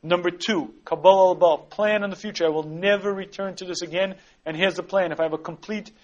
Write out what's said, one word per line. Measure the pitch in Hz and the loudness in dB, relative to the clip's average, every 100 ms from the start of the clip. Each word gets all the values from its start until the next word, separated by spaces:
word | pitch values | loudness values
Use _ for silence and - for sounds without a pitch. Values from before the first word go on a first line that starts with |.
Number | 156 175 175 | 0 0 0
two, | 175 - 175 127 - - | -4 -2 -2 -2 -10 -8
kabbalah | 160 180 190 185 | 4 6 8 6
al-bal, | 165 175 147 - | 6 4 4 -4
plan | - 208 214 | -4 0 0
in | 202 | -2
the | 185 | -8
future. | 214 - 160 | -10 -2 0
I | |
will | 156 | 0
never | 156 160 196 202 202 | -6 -2 0 0 0
return | 196 185 - 196 185 | -6 -8 -8 -8 -8
to | 180 | -10
this | 170 | -10
again. | 170 170 190 190 _ _ 160 | -6 -4 -4 -6 _ _ -10
And | 156 | -2
here's | 190 175 | -2 -2
the | |
plan. | 175 196 175 | -2 -2 0
If | 151 | -2
I | |
have | 160 | -4
a | 156 | -4
complete, | 160 160 - 214 208 _ | -10 -14 -10 -10 -10 _